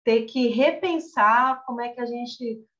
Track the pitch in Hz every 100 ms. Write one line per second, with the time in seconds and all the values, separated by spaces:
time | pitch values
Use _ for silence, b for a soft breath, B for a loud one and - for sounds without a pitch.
0 | - 226 226 262 240 220 285 320 370 330
1 | - - 208 233 262 262 - 240 240 240
2 | 240 240 240 - 240 220 -